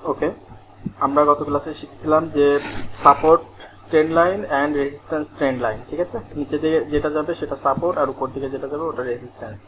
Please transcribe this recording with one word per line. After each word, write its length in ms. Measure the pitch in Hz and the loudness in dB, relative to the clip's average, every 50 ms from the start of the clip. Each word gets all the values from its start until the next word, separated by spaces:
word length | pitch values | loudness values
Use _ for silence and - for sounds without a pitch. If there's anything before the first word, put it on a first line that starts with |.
| - 170 | -2 -4
ওকে, 180 | 139 - - 156 202 - - - - - - _ - - - - - - 143 | -4 -2 -2 -4 -4 -6 -14 -20 -20 -20 -20 _ -20 -12 -12 -12 -6 -2 -2
আমরা 160 | 139 139 147 147 147 | 0 4 4 6 6
গত 100 | 147 147 147 147 | 4 2 2 -2
ক্লাসে 240 | 143 143 143 165 151 - | -2 -2 -2 -4 -10 -12
শিখছিলাম 440 | - - - - - 151 156 156 160 - - | -14 -16 -18 -10 -2 2 2 2 2 2 0
যে 100 | 147 143 143 143 143 143 - - - - - - - - | 2 4 4 4 2 0 -4 -8 -6 -6 -8 -8 4 6
সাপোর্ট 380 | 143 143 - - 156 160 170 - - - - - - - - - - | 6 6 6 6 6 6 6 4 -2 -18 -20 -20 -20 -20 -20 -14 0
ট্রেন্ড 220 | - 156 156 160 160 165 | 2 2 4 4 4 4
লাইন 200 | 170 180 190 202 208 - 156 139 | 4 4 2 -2 -4 -2 0 0
and 120 | 143 147 147 143 139 | 0 0 0 0 -2
রেজিস্ট্যান্স 420 | 139 143 - - - - 156 151 147 - - | -2 -4 -10 -10 -6 -4 -4 -4 -6 -6 -2
ট্রেন্ড 200 | 151 135 131 127 123 | -2 0 0 0 -2
লাইন, 140 | 113 - - - - | -2 -4 -4 -8 -10
ঠিক 100 | - 151 175 | -4 -4 -4
আছে? 120 | 175 - 226 - - - 147 | -4 -4 -10 -10 -10 -8 -8
নিচে 180 | 143 131 151 151 156 | -6 -4 -4 -2 0
দিকে 160 | 156 160 160 135 - 147 | 0 0 0 0 0 -2
যেটা 160 | 147 143 151 147 | -2 -2 0 -2
যাবে 160 | 156 151 151 170 160 | -2 -2 -2 -4 -6
সেটা 160 | - 143 143 135 - | -4 -8 -8 -2 0
সাপোর্ট, 300 | 143 135 135 - 170 180 160 | 0 0 0 0 -2 0 0
আর 60 | 147 135 131 | 0 -2 -2
উপর 140 | - 135 127 - | -4 -6 -6 -6
দিকে 120 | 139 135 135 135 | -6 -8 -6 -6
যেটা 140 | 135 120 135 | -6 -8 -6
যাবে 120 | 147 147 160 165 | -6 -6 -6 -6
ওটা 140 | 151 - 127 127 120 | -6 -6 -6 -6 -6
রেজিস্ট্যান্স। 440 | 117 123 120 - - - 110 107 95 - | -8 -8 -16 -16 -14 -14 -12 -12 -14 -16